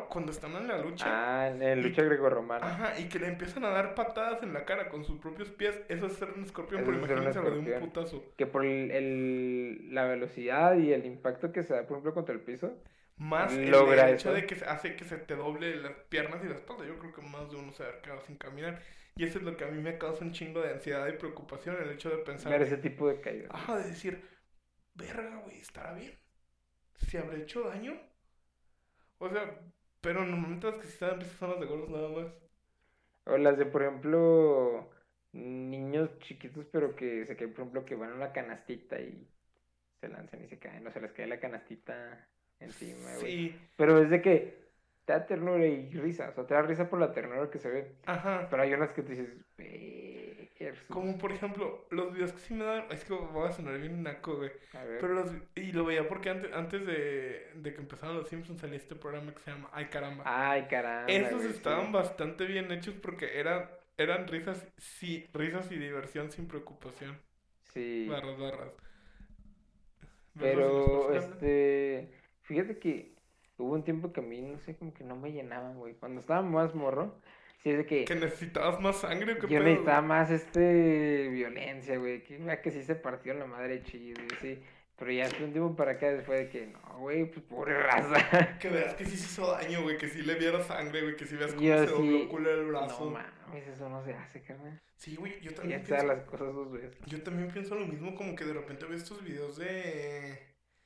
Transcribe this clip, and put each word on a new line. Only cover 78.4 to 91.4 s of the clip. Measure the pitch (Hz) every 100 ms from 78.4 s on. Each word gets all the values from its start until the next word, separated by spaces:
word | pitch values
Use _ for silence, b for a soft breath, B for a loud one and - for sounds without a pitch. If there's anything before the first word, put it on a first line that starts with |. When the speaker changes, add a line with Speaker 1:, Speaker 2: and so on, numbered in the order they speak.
| 165 - 170 180
Speaker 1:
más | 190 196
sangre | 175 175 214
o | 226
qué |
Speaker 2:
yo | 202 151
Speaker 1:
pedo, |
Speaker 2:
necesitaba | 156 156 160 147
Speaker 1:
güey? | 156
Speaker 2:
más, | 160 160
este, | 160 - 175 175 170 165 156 151 143 135
violencia, | 127 120 127 139 135 131 127
güey. | 123 123
Que, | - 143
vea | 165 156
que | 156
sí | 143
se | 135
partió | 160 135 127 127
la | 143 131
madre | 123 127 127
chido, | - 123 120 117
y | 120 -
sí. | 135 135 B B B -
Pero | 127
ya | 131
hace | 131 156
un | 151
tiempo | 151 170 160
para | 139
acá | 131 143 139 135
fue | 135
de | 131
que, | 127 110
no, | - - 127
güey, | 135 156 160
pues, | 160 -
pobre | 123 143 143
raza. | 139 120 143 147 - 175 170 -
<laughs> |
Speaker 1:
Que | 185
veas | 170 -
que | - 196
sí | 185
se | 175
hizo | - 180
daño, | - 165 170
güey, | 156 151
que | 147
sí | 151
le | 151 165
viera | 165 175
sangre, | 170 156 147 156
güey, | 151 151
que | 139
sí |
veas | 147